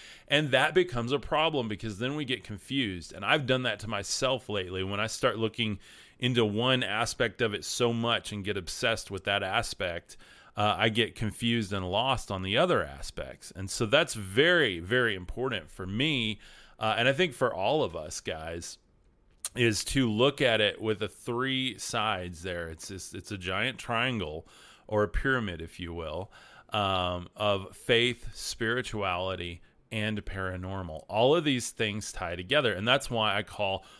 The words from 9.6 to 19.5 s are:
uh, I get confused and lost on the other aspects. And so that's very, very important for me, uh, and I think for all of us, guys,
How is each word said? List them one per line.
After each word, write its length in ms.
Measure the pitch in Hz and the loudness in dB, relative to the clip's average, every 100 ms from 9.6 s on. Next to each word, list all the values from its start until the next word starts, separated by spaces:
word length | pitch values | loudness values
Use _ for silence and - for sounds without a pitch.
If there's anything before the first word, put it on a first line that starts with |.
| 113 - 92 85 - - - - - - | -2 -2 -4 -4 -10 -18 -20 -20 -10 0
uh, 200 | 104 87 | 2 4
I 120 | 113 | 2
get 260 | 110 107 - | 4 0 0
confused 580 | 110 90 117 117 101 | -6 -2 0 0 0
and 160 | 101 92 | -2 0
lost 400 | 98 131 123 - | 0 2 0 -2
on 140 | 95 | -4
the 140 | 95 110 | 0 2
other 260 | 180 139 | 4 2
aspects. 680 | 76 69 - - 67 - - - | 0 -6 -10 -8 -10 -12 -14 -10
And 140 | 95 | -6
so 160 | - 113 | -2 4
that's 280 | 135 165 | 4 4
very, 680 | 117 95 98 160 180 131 87 | -2 0 4 6 6 4 0
very 360 | 87 123 120 95 | 0 2 2 0
important 560 | 90 - 131 107 76 | -6 -4 -4 -4 -6
for 160 | - 92 | -10 -6
me, 520 | 104 151 139 110 104 - - - - | -2 0 0 -2 -4 -10 -20 -20 -4
uh, 180 | 110 107 | 0 4
and 100 | 120 | 4
I 60 | |
think 200 | 135 180 | 4 2
for 200 | 127 123 | 2 0
all 300 | 87 101 151 | 2 2 2
of 120 | 110 82 | 2 -2
us, 240 | 78 - | -8 -8
guys, 580 | - 82 80 85 80 - _ _ _ _ _ _ - | -6 -6 -6 -8 -10 -14 _ _ _ _ _ _ -6